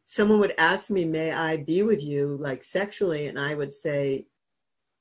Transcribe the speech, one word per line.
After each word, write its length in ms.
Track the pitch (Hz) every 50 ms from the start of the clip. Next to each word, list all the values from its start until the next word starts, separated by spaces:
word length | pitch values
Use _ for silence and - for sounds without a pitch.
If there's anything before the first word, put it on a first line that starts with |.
| _
someone 340 | - - - 208 208 214 208
would 160 | 202 - -
ask 320 | - 160 170 190 185 - -
me, 160 | 202 185 165
"May 260 | 160 160 160 160 160
I 260 | 156 165 165 160 160
be 260 | 156 143 156 165 190 214
with 200 | 226 208 143 147
you, 340 | 147 143 143 143 143 143 139
like, 220 | 147 139 131 131 -
sexually?" 640 | - - 185 202 202 - - 202 180 160 147 147
And 120 | 135 - 139
I 140 | 139 147 151
would 220 | 147 143 139 143
say, 500 | - - 156 143 143 139 139 135 131 - _ _ _ _ _ _ _ _ _ _ _ _ _ _ _